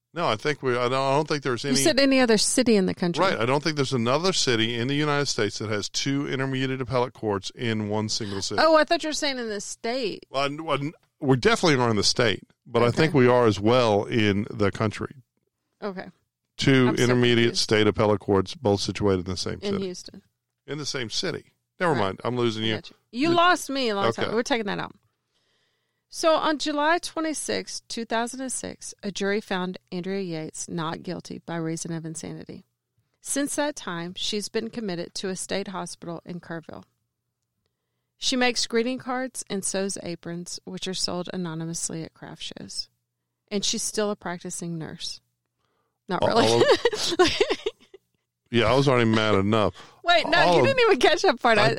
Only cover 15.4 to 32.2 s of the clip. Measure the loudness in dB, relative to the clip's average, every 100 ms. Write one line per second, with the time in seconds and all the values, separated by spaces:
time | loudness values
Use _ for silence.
15.4 | _ _ _ _ -10 -10 -12 -18 _ _
16.4 | _ -2 4 4 4 4 2 4 4 6
17.4 | 4 2 2 4 4 4 2 2 2 2
18.4 | 0 -2 0 2 0 -2 0 0 0 -6
19.4 | -6 -6 -4 -4 -6 -10 -16 -20 _ _
20.4 | _ _ -12 -10 -6 -6 -6 -4 -4 -6
21.4 | -10 _ _ _ 0 2 0 -2 -4 0
22.4 | 0 0 -2 -4 -6 -20 _ -2 2 4
23.4 | 4 4 0 -4 -2 0 0 0 -2 -2
24.4 | -2 -2 -2 -6 -8 -14 _ _ _ _
25.4 | _ _ _ _ _ _ _ -2 2 2
26.4 | 2 -2 -2 -2 0 0 -2 -6 -6 -6
27.4 | -4 -6 -6 -12 -12 -10 -4 -4 -4 -6
28.4 | -8 -8 -10 -12 -16 -12 -10 -4 -2 -2
29.4 | -4 -4 -4 -8 -10 -8 -6 -6 -6 -8
30.4 | -8 -10 -10 -6 -6 -6 -8 -10 -10 -14
31.4 | -10 -6 -6 -6 -8 -8 -10 -12